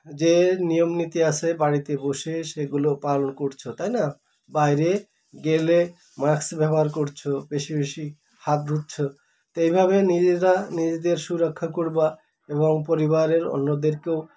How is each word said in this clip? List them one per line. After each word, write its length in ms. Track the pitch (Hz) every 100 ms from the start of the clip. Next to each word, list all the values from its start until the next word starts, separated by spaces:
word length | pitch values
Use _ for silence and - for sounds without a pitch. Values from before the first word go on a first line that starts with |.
| 160
যে 420 | 143 165 170 180 185
নিয়ম 360 | 175 165 170
নীতি 280 | 170 165 165
আছে 320 | 160 151 165
বাড়িতে 420 | 165 151 147 143 143
বসে, 480 | 139 135 160 165
সেগুলো 500 | 156 156 143 143 147
পালন 380 | 143 143 139 135
করছো, 400 | 135 139 - 123
তাই 180 | 113 180
না? 220 | 240 151 - _ _ _
বাইরে 560 | 151 147 147 165 202 - _ _ -
গেলে 480 | 147 160 160 170 175 - _ -
মাস্ক 400 | 139 151 - 170
ব্যবহার 300 | 151 156 151
করছো, 520 | 151 143 - 143 139 -
বেশি 240 | 147 147
বেশি 400 | 151 143 - 151 - _ _
হাত 220 | - 147 147
ধুচ্ছ। 320 | 151 151 - 139 139 _ _ _
তো 60 | -
এইভাবে 420 | 165 180 185 196
নিজেরা 640 | 196 175 180 175 185 185 -
নিজেদের 460 | 170 165 165 170 170
সুরক্ষা 500 | - 170 165 156 165
করবা 500 | 156 165 160 156 - _ _ -
এবং 360 | 147 156 156 151
পরিবারের 600 | 156 151 156 160 165 165
অন্যদেরকেও 800 | 139 139 147 151 151 170 160 160